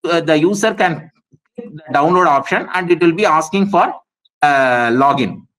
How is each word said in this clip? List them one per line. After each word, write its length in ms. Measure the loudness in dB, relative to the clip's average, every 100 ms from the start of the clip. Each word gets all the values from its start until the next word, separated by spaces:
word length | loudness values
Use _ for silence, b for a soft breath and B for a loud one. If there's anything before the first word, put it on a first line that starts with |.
| -2
uh, 160 | -2
the 160 | 0 2
user 360 | 2 0 -2
can 380 | 0 -2 -2 -12 _ _ _ _ -20
click 180 | -18 -20
the 180 | -4
download 340 | 0 2 2 2
option 420 | 0 0 -6 -4
and 160 | -6 -2
it 120 | 2
will 120 | 2
be 120 | 2 0
asking 420 | 0 0 -2 0
for, 260 | 2 0 -4 _ _ _ _
uh, 500 | 0 2 2 0 0
login. 540 | 2 2 2 -4 -6 -18